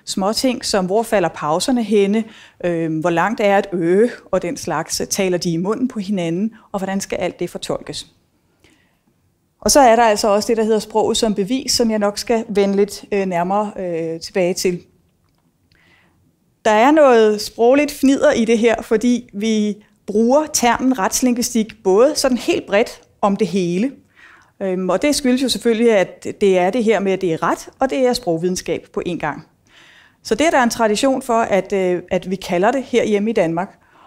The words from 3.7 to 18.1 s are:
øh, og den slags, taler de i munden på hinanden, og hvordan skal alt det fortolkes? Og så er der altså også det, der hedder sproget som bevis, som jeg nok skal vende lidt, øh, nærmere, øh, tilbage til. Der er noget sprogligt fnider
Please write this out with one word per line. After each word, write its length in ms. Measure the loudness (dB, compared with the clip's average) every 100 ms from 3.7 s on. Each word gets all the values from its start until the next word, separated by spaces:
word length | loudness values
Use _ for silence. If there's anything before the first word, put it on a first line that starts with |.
øh, 380 | -2 2 2 2 -2 -4
og 120 | -4
den 140 | -4 -8
slags, 460 | -6 -6 -4 -6 -6
taler 280 | -2 -2 -2
de 120 | -2
i 60 | -4
munden 320 | -2 -4 -4
på 100 | -6
hinanden, 560 | -4 -4 -2 -2 -4 -8 _
og 60 | -8
hvordan 220 | -4 -6
skal 160 | -6 -6
alt 220 | -6 -6
det 120 | -10
fortolkes? 560 | -8 -8 -8 -8 -14 -14 _ _ _ _ _ _ _ _ _ _ _ _ _ _ _
Og 100 | 2
så 100 | 6
er 160 | 6 6
der 60 |
altså 260 | 4 2 0
også 200 | 0 0
det, 80 | -2
der 60 |
hedder 160 | 0 -2
sproget 380 | -2 -2 0 0
som 180 | -2
bevis, 380 | -2 -2 -4 -2
som 180 | 0 0
jeg 80 | 0
nok 200 | -2 -4
skal 260 | -4 -4 -2
vende 280 | 0 2 2
lidt, 280 | 0 -4 -6
øh, 140 | -4 -2
nærmere, 460 | -2 -2 -2 -4 -6
øh, 420 | -6 -6 -6 -8
tilbage 340 | -6 -2 -2
til. 260 | 0 -2 -4 -10 _ _ _ _ _ _ _ _ _ _ _ _ _ _ _ _ _
Der 60 | 2
er 200 | 4 6
noget 500 | 6 6 6 4 2
sprogligt 520 | -4 0 4 4 2
fnider 400 | 0 0